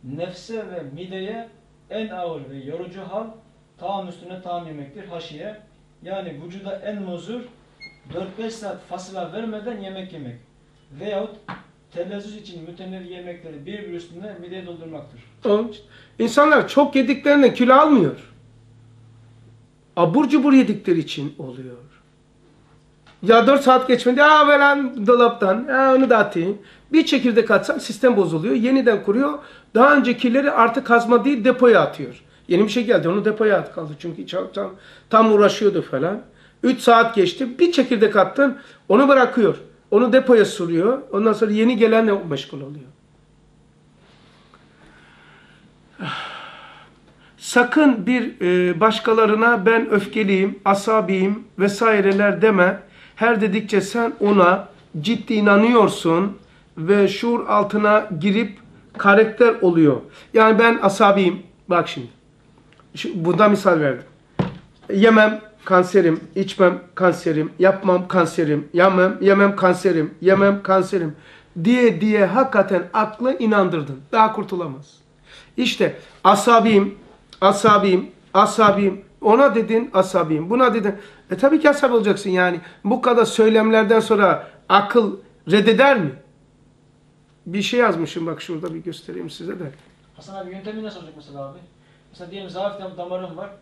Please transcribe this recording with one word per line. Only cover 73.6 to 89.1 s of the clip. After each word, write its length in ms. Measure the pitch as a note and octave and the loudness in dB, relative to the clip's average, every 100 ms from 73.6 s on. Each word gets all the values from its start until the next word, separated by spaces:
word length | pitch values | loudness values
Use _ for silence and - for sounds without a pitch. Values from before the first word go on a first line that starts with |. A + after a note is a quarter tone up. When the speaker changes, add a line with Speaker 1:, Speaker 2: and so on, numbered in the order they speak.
| F#3 E3 C#3 C3 - | 0 -2 -8 -12 -8
Speaker 2:
Daha 200 | A3+ A3 | 0 0
kurtulamaz. 680 | G#3+ G3+ F#3 E3 C3+ C#3+ _ _ _ _ - - - | 0 -8 -8 -8 -12 -18 _ _ _ _ -20 -20 -4
İşte 420 | B3 - F3 - - - | -4 0 -2 -2 -20 -2
asabiyim, 720 | - G3+ A#3+ A#3 A3 G#3 G3 - - _ _ - | 2 2 4 4 6 2 2 -6 -20 _ _ 0
asabiyim, 680 | F#3+ G3 A3+ G#3 F#3+ F3+ - - _ | 0 2 4 4 2 0 -2 -16 _
asabiyim. 640 | F#3 G#3 - G#3+ G3 G3 F#3+ - _ | 0 0 4 2 4 0 -4 -16 _
Ona 340 | G#3+ A3+ C#4 | 0 4 4
dedin 360 | A3 A3 A3+ A#3+ | 2 0 -2 0
asabiyim, 560 | F#3+ F#3 F#3 D#3+ D#3 E3 | -2 0 0 -2 -4 -2
buna 240 | A#3+ B3+ | 0 0
dedin. 200 | A3+ G3+ G3+ - - _ | 0 -4 -6 -14 -20 _
E 60 | F#3 | -2
tabii 240 | C4+ D#4 | 2 4
ki 100 | D#4 | 4
asabi 240 | C#4+ C4+ | 2 2
olacaksın 360 | A#3+ G#3 G3 G3+ | 2 0 -2 -2
yani. 300 | F#3 F3+ F3 - - | 0 0 -2 -10 -10
Bu 180 | G3+ - | -4 -2
kadar 220 | B3+ A#3+ | 0 2
söylemlerden 760 | A3+ - A3 A3 A3 A3 G#3+ A3+ | 0 2 2 4 2 2 4 2
sonra 480 | A3 G#3+ G3 D#3 - - _ | 2 2 2 2 -6 -20 _
akıl 480 | F#3+ G3+ A#3+ G#3 F#3+ - _ - | 2 4 0 0 -4 -16 _ 0
reddeder 480 | G3+ G#3+ A3 C#4 C4 | 2 4 4 4 2
mi? 120 | D#3 B2+ _ _ _ _ _ _ _ _ _ _ _ _ - | -2 -8 _ _ _ _ _ _ _ _ _ _ _ _ -10
Bir 160 | F#3+ | -6
şey 180 | G3 B3 | -2 0
yazmışım 460 | A#3 E3+ D#3+ - E3 | 2 0 -4 -6 -8
bak 160 | D#3 | -10
şurada 320 | - D#3+ E3+ | -10 -10 -10
bir 40 | D#3+ | -12
göstereyim 520 | E3+ D#3+ - | -12 -14 -14